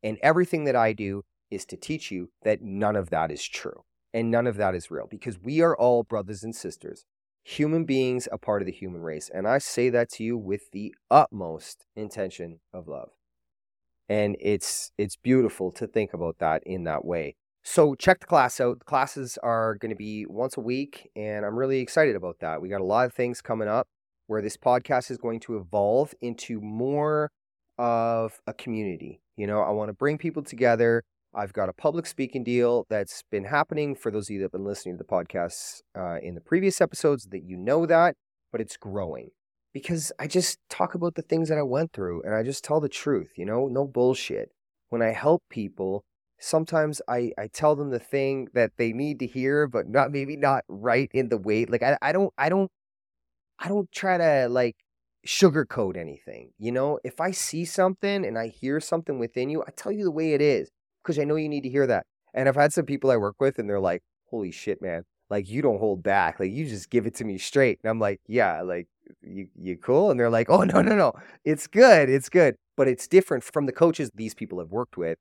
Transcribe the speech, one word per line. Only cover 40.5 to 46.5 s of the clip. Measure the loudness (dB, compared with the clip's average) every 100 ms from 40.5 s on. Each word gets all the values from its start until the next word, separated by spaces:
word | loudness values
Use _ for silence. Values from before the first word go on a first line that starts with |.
| -6 _
talk | -4 -4 -2
about | -4
the | -4
things | -2 0 0
that | 0
I |
went | 0 0 -2
through, | -4 -6 -6
and | -4
I | -2
just | -2 -6
tell | -2 0
the | 0
truth, | -4 -2 -2 -2 -10
you | -4
know, | -2 -2
no | -2 -2
bullshit. | 2 2 2 -4 -6 -8 _ _ _ _
When | 0
I | 0
help | 2 2 2 _
people, | -8 -8 -4 -4 -4 _ _ _ _
sometimes | -2